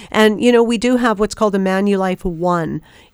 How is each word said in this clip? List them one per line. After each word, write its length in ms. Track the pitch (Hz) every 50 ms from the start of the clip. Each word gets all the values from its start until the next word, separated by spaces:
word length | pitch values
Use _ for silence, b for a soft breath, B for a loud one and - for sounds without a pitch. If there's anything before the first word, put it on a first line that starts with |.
| 220 B B
And, 280 | 214 214 214 214 -
you 120 | - 247 240
know, 100 | 233 233
we 140 | 226 240 220
do 200 | 214 240 254 247
have 200 | 240 240 220 196
what's 160 | 214 202 -
called 200 | - 220 214 190
a 40 | 196
Manulife 640 | 190 190 190 190 196 202 202 190 190 185 180 185 -
One. 580 | 185 175 160 170 180 175 170 165 147 135 156 - b b b b b